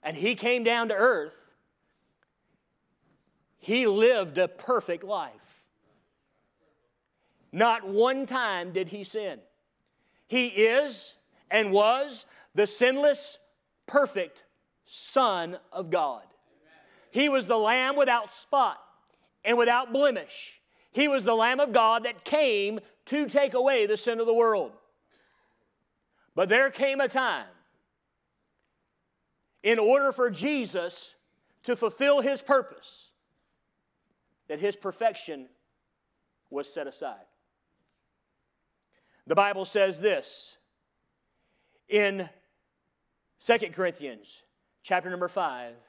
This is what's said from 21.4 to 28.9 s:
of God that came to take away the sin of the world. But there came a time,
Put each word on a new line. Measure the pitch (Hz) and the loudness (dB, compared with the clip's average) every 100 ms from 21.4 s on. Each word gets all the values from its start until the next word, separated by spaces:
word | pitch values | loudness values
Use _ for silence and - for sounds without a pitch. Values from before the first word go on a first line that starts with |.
| 226 262 | 2 2
of | 285 | 2
God | 233 220 233 | 4 4 2
that | 233 208 | -2 -10
came | - 302 285 208 202 214 - _ - | 2 4 4 2 0 -6 -12 _ -6
to | 285 294 | -4 2
take | 285 277 | 2 2
away | 254 262 262 208 | 2 2 2 2
the | 208 | 0
sin | - 226 | -2 -2
of | 226 | 2
the | |
world. | 226 233 208 135 - _ _ _ _ _ _ _ _ _ _ _ _ _ _ _ | 4 4 2 -2 -10 _ _ _ _ _ _ _ _ _ _ _ _ _ _ _
But | - 185 | -2 2
there | 226 269 | 4 2
came | 262 269 277 | 0 -2 0
a | 269 | -2
time, | 269 247 151 104 _ _ _ _ _ _ _ _ _ _ _ _ _ _ | 0 -2 -4 -8 _ _ _ _ _ _ _ _ _ _ _ _ _ _